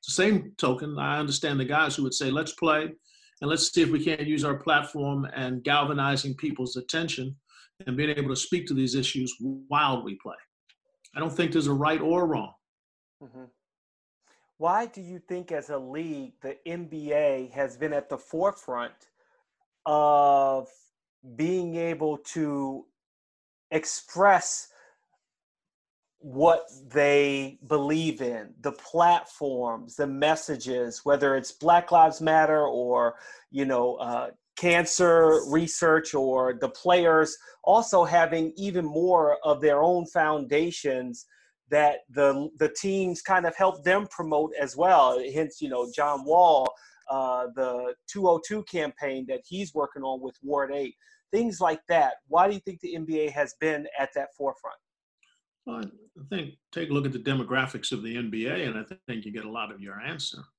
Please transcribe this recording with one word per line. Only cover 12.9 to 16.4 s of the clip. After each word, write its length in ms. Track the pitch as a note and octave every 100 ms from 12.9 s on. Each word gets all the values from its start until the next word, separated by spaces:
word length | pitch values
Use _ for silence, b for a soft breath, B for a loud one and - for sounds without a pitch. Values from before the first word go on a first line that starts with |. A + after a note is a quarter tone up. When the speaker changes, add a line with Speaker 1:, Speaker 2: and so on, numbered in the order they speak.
| _ _ _
Speaker 2:
Mm-hmm. 220 | C3+ B2+ B2 _ _ _ _ _ _ _ _ _ _ _
Why 260 | D#3+ G3 A#3
do 160 | G#3+
you 180 | F3 F3+ _
think 240 | F3+ F3
as 180 | D#3+ C#3
a 80 | C#3+
league, 560 | C3 C#3 E3 D3 C3 _